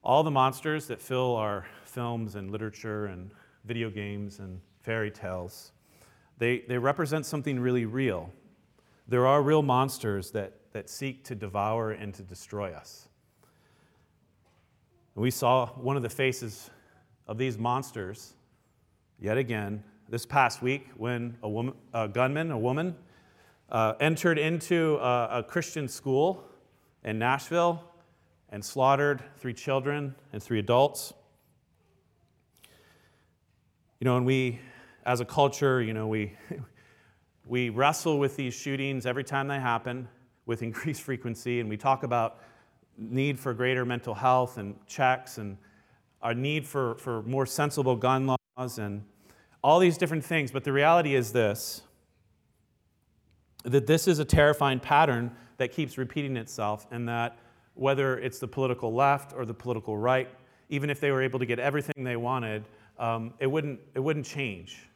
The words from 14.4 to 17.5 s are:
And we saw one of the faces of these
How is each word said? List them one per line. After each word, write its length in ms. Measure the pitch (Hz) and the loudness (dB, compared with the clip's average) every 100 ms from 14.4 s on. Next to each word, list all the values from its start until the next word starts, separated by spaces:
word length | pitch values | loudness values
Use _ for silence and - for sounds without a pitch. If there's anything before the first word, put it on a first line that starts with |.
| _ _ _ _ _ _ _ | _ _ _ _ _ _ _
And 80 | - | -2
we 80 | 123 | -2
saw 380 | - 123 131 120 | 2 4 4 2
one 280 | - 123 135 | -4 -4 -2
of 60 | |
the 80 | 117 | -4
faces 600 | - 131 127 117 101 - - _ _ _ _ - | 0 -2 -2 -8 -12 -20 -20 _ _ _ _ -12
of 120 | 110 | -4
these 180 | 131 | -4